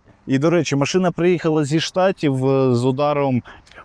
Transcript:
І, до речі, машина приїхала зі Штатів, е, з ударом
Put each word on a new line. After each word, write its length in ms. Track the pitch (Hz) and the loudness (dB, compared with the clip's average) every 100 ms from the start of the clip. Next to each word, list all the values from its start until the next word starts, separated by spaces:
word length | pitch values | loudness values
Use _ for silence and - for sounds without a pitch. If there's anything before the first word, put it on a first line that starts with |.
| _ - - | _ -16 -4
І, 100 | 135 | 0
до 120 | 156 | 2
речі, 260 | 170 143 143 | 0 0 -2
машина 360 | 139 185 185 | 0 0 -2
приїхала 520 | 170 175 170 165 156 | 0 0 0 0 0
зі 160 | 143 156 | 0 -2
Штатів, 640 | - - 185 185 156 131 131 | -2 0 0 0 -2 0 0
е, 280 | 135 131 | 2 2
з 100 | 120 | 2
ударом 580 | 127 131 147 147 139 123 - - - - | 2 0 0 0 0 -2 -4 -18 -20 -20